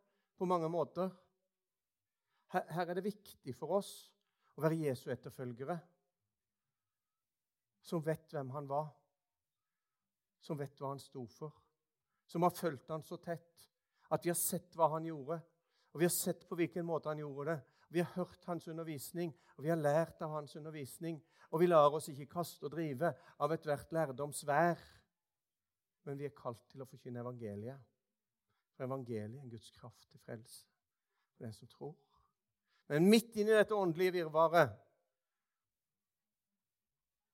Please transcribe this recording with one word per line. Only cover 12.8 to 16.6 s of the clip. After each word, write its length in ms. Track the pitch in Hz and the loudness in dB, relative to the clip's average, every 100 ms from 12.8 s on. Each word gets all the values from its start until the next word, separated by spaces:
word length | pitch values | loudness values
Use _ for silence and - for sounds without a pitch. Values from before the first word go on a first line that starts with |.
| - | -6
han 120 | 160 151 | -8 -8
så 120 | 175 | -12
tett, 460 | - 165 - _ - _ _ _ - | -8 -8 -10 _ -20 _ _ _ -4
at 120 | 156 170 | -2 0
vi 60 | |
har 80 | 170 | 0
sett 360 | - 175 - 160 | 0 -4 -6 2
hva 140 | 160 | 4
han 120 | 160 160 | 4 -4
gjorde, 300 | 160 131 165 - _ _ _ _ | -6 -6 -8 -8 _ _ _ _
og 100 | 147 | 0
vi 60 | 170 | 2
har 60 | - | 2
sett 320 | 185 165 - | -2 -4 -6
på 80 | |
hvilken 280 | 175 | -2